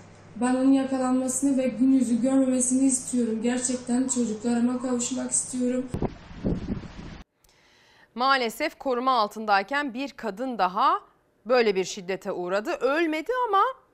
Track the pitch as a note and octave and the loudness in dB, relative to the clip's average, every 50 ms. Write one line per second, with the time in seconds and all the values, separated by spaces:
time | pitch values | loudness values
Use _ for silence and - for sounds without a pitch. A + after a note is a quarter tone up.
0 | - - - - - - - G#3 A#3+ B3+ B3+ B3+ C4 C4+ C4+ C4+ C4 C4 C4 B3+ | -20 -20 -20 -20 -20 -14 -6 -2 0 0 2 4 4 4 4 4 4 0 -2 0
1 | B3+ B3+ B3+ B3+ C4 C4 - - C#4 C#4 C4+ B3+ B3+ - - G#3 B3+ C4+ C4+ C4 | 0 2 2 2 0 0 -2 0 0 2 2 2 0 0 2 2 4 6 6 6
2 | A#3 A3 A#3+ A3 A#3 C4+ C4+ C4+ C4 B3+ B3+ B3+ B3 - B3+ C4 C4+ C4+ B3+ - | 4 2 2 2 2 4 4 4 4 4 2 2 2 2 2 4 4 4 2 0
3 | - - - B3 A#3 A3 A3 A3+ A3+ A#3+ B3+ B3 B3+ - B3+ B3 - - A#3+ B3 | -2 -2 0 0 0 0 0 0 0 0 0 0 -2 -2 -4 -4 -2 -2 0 0
4 | C4 C4+ - B3 A#3+ G#3 G#3+ G#3+ - A#3+ A#3+ A#3+ A#3 B3 B3+ B3+ - C4 B3 A#3+ | 0 0 0 -2 -2 -2 -2 -2 -2 0 0 2 2 2 0 -2 -2 -2 -2 -2
5 | - - C4 B3+ B3+ B3 - - - - B3+ B3+ B3 B3 B3+ B3+ B3+ B3+ - - | -2 -4 -4 -4 -4 -2 -2 -4 -4 -4 -4 -2 -2 -2 -2 -2 -4 -4 -4 -4
6 | - - - - - - - - - - - - - - - - - - - - | -4 -4 -6 -8 -18 -18 -12 -6 -4 -4 -2 -2 -4 -6 -6 -8 -8 -14 -14 -16
7 | - - - - - _ _ _ _ _ _ _ _ _ _ _ _ _ _ _ | -16 -16 -16 -18 -20 _ _ _ _ _ _ _ _ _ _ _ _ _ _ _
8 | _ _ - A3+ B3 C4+ C4+ C4+ B3 A3 - - D4+ D#4 - - - C#4 B3 A#3+ | _ _ -4 0 2 2 2 2 0 -2 -2 -4 -4 -4 -6 -4 -4 -2 -2 0
9 | B3 C4 C4 A#3+ G#3+ G#3 - G#3+ A3 G#3+ G3+ G3 G3+ - C#4 C#4+ D4 C#4 G#3 B3 | 2 2 2 2 2 0 -2 -4 0 2 2 2 2 0 -2 -2 -2 -4 -4 -6
10 | C#4 C#4 - - - A3 F#3+ G3 B3+ C4 B3 G#3+ F#3 F3+ F3+ G#3 B3+ D4+ F4+ G#4 | -8 -8 -8 -8 -8 -8 -6 -6 -6 -4 -2 0 0 0 2 2 2 2 2 0
11 | - - _ _ _ _ _ _ - G#3 B3+ B3+ A#3 G#3+ G3 F#3 F3+ E3+ - G#3 | -4 -10 _ _ _ _ _ _ -2 2 2 4 4 4 2 0 -2 -4 -6 -10
12 | F3+ F3 F#3+ F3+ - G3+ F3+ - F3 F3 F#3 G3+ G#3+ D#4 E4 - - C4+ C#4 D#4+ | -8 -6 -6 -6 -6 -6 -6 -6 -4 -2 -2 -2 -2 -2 -4 0 0 0 2 2
13 | F4 D#4+ D4+ D#4 D4+ - B4 B4+ B4 A#4 G4 G4 G#4 B4+ C5 - _ _ | 0 0 -2 -4 -4 -4 -2 -2 0 2 2 2 2 2 0 -6 _ _